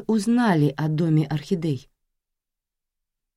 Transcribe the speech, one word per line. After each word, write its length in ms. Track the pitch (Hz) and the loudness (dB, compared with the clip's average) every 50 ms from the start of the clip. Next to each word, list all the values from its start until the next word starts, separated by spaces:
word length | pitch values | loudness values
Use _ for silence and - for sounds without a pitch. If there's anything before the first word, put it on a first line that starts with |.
| - - | 2 2
узнали 640 | 220 220 196 226 233 247 240 220 180 156 147 147 147 - | -2 0 0 0 0 2 2 2 4 4 2 2 0 -2
о 100 | 151 156 | -2 -2
доме 400 | 156 151 175 160 156 151 156 - | -2 0 0 2 2 2 2 0
орхидей?» 640 | 156 147 - - 196 170 160 165 139 123 - _ _ _ _ _ _ _ _ _ _ _ _ _ _ _ _ _ _ _ _ _ _ _ _ _ _ _ _ _ _ | -4 -6 -4 -4 -4 -2 -2 -4 -4 -6 -8 _ _ _ _ _ _ _ _ _ _ _ _ _ _ _ _ _ _ _ _ _ _ _ _ _ _ _ _ _ _